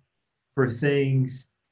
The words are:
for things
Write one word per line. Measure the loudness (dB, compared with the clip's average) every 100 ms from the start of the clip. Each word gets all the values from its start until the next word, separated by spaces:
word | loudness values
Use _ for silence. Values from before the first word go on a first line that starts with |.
| _ _ _ _ _
for | -2 -2
things | 0 0 0 2 0 0 -6 -16 _ _